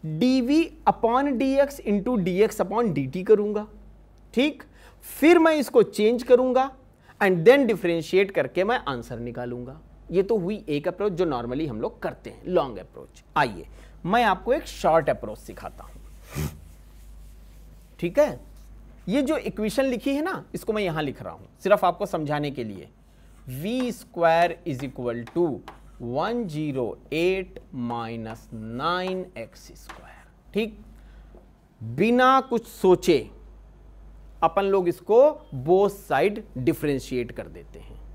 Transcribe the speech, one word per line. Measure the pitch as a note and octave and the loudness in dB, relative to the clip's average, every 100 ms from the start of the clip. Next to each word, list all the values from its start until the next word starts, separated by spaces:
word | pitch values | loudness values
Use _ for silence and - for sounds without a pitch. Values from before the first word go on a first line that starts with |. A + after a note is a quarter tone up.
डीवी | D#3+ D#3 B3 C4 A#3+ D4+ E4 - - | -8 0 2 2 4 2 2 0 -2
upon | - A3+ A#3+ C#4 A#3+ | 2 2 2 0 0
डीएक्स | C4+ C4+ C#4 C#4 - | 0 2 2 0 -2
into | G3+ G3 B3 | -2 0 0
डीएक्स | F3+ F3+ A3 - | 0 2 2 0
upon | F#3+ G#3 A#3+ | -4 0 0
डीटी | D3+ C3+ F3+ | -2 -4 -6
करूंगा। | F#3+ G#3+ G#3 G#3 G#3+ - - - - - - | 4 4 4 -4 -8 -16 -20 -20 -20 -20 -8
ठीक, | - C#4+ - - - - - | 0 0 -2 -18 -20 -20 -20
फिर | - - D4 F4 | -18 2 6 8
मैं | D#4+ | 6
इसको | D#4 B3+ B3+ | 4 4 4
चेंज | G#3 - G#3+ A#3+ | 4 2 2 2
करूंगा | B3 B3 B3+ B3+ C4+ - - _ _ - | 4 4 6 0 0 -6 -20 _ _ 0
and | G3+ F3+ D#3+ | 2 6 6
then | C#4+ C4 | 6 6
differentiate | F3+ F3 E3+ D3+ F#3 G3 | 0 0 -2 0 2 2
करके | G3 C3 - | 0 -2 0
मैं | G3 B3 - | 0 0 -2
आंसर | B2+ A2+ A#2 | -8 -8 -10
निकालूंगा। | A#2+ B2 B2 B2 B2 D3+ - - - | -10 -8 -10 -10 -12 -16 -20 -20 -4
ये | E3+ | -2
तो | G3 A3+ | 2 0
हुई | E3+ G#3+ - | -2 -6 -4
एक | D3 E3+ | -4 -4
अप्रोच | F3 G#3 | -4 -4
जो | E3 F3 | 0 -2
normally | B2+ A#2+ B2+ D#3 | -2 -4 -4 -4
हम | A2 | -4
लोग | D#3 - | -8 -6
करते | F3+ B2+ - | -10 -10 -16
हैं, | - - | -14 -2
लॉन्ग | F#3 C#3 G2+ | 0 0 -6
अप्रोच। | F2+ - - - _ D3+ | -16 -18 -20 -20 _ 0
आइए, | C#3 F2+ C#2+ - - - E3 | 0 -2 -16 -20 -20 -12 -2
मैं | A3+ | 0
आपको | A#3 F#3 A3 | 2 0 0
एक | C#4+ - | -2 -4
शॉर्ट | - F3+ D#3+ D3+ | -4 2 2 2
अप्रोच | B2 G#2+ G#2+ | -4 -6 -14
सिखाता | - G2 F#2+ - | -16 -16 -16 -16
हूं, | - - - - - C#2 D2+ - - - - - - - - - - - - - - - | -20 -20 -20 -20 -14 -8 -8 -10 -20 -20 -20 -20 -20 -20 -20 -20 -20 -20 -20 -20 -20 -8
ठीक | F3 A3+ | -4 2
है? | C#4+ C#3+ - - - - - - - | 2 0 -14 -20 -20 -20 -20 -14 -2
ये | A#3+ | 0
जो | C4+ D#4 | 2 0
इक्वेशन | - - G#3+ B3 | -2 -4 -4 0
लिखी | C4+ A#3+ C#4 | 0 0 -2
है | C#4 | -2
ना, | E4 F#4 - | -2 -6 -10
इसको | - - | -12 -6
मैं | G#3+ | -2
यहां | F#3+ D#3+ | -2 -2
लिख | D3+ A#2+ | -4 -6
रहा | G2 | -12
हूं | E2 - _ | -14 -20 _
सिर्फ | F#3 G#3 | 2 2
आपको | F#3 E3+ G3+ | 2 -2 -4
समझाने | F3 D3+ D3 D3 | -4 -4 -4 -4
के | C3 | -6
लिए, | A2+ F#2+ D2+ _ - _ - - - | -10 -10 -18 _ -20 _ -20 -20 -14
वी | B2+ F3+ B3 B3 | -10 -6 -4 -4
स्क्वायर | - - - E3+ E3 E3+ E3 - | -8 -12 0 4 4 2 0 -6
is | B2+ | -6
equal | C3+ B2+ A#2+ A#2+ A#2 | -6 -6 -6 -6 -6
to | - F3 G#2+ - - - - A#2 | -2 0 -2 -10 -20 -20 -14 -6
one | B2+ F3+ A#3+ G#3+ | -4 -2 -4 -6
zero | D3+ D#3 C3+ A#2 - - | -6 -4 -2 -4 -6 -6
eight | D3+ F3 F#3+ F#3 - - C3+ A#2+ | 0 0 0 -6 -14 -14 -8 -6
minus | A#2 A2+ A#2 A2 A2+ - A2+ A2 A#2+ | -4 -6 -8 -10 -12 -14 -14 -10 -6
nine | D3+ F3+ F#3 F#3 F3+ - | -2 -2 -4 -6 -8 -14
x | A2+ - - | -16 -18 -20
square। | - - - - - - - - | -20 -20 -20 -20 -20 -20 -20 -8
ठीक, | G3+ A3 A3 - - - - - - - _ _ _ | -6 -6 -8 -20 -20 -20 -20 -20 -20 -20 _ _ _
बिना | A2 B2 G#3+ A#3+ B3+ C4+ | -12 0 2 4 6 4
कुछ | C4 A#3 A#3 | 2 -4 -4
सोचे | - F#3+ F3 - D3 A2 - - - - - - - - - - - | 0 4 4 4 2 0 -16 -20 -20 -20 -20 -20 -20 -20 -20 -20 -2
अपन | E3 G3 | 0 0
लोग | G3 G3 F3 | 0 0 0
इसको | F3 - A3 C#4+ - - C3+ C3+ | -4 2 6 6 4 -12 -8 2
both | F#3 G3+ G3+ - | 4 4 -2 -4
side | C#3 F3+ G#3 - - | 0 0 -2 -10 -4
differentiate | B2+ D#3+ D#3 C3+ - B2+ A#2 | -2 0 -2 -4 -4 -6 -6
कर | - G#2 | -8 -14
देते | - - - | -16 -20 -20
हैं। | G#2+ D3+ - | -20 -18 -20